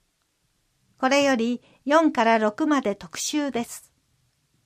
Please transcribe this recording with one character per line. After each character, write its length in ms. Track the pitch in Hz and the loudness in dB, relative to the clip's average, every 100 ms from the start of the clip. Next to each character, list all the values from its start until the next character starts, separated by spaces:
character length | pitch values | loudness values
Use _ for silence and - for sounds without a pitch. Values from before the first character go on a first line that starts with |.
| _ _ _ _ _ _ _ _ _ - | _ _ _ _ _ _ _ _ _ -4
こ 100 | 262 | 0
れ 160 | 277 | 2
よ 140 | 277 254 | 2 2
り 240 | 233 240 _ _ 262 | 0 -4 _ _ 0
四 260 | 311 311 | 2 2
か 140 | 277 226 | 2 2
ら 120 | 226 | 2
六 300 | 214 214 311 | 2 -2 0
ま 140 | 285 | 0
で 140 | 208 202 | -2 -6
特 220 | 175 - | -10 -12
集 320 | - 302 285 | -6 -4 -4
で 140 | 233 | -4
す。 300 | 233 - - _ _ _ _ _ _ _ | -8 -12 -20 _ _ _ _ _ _ _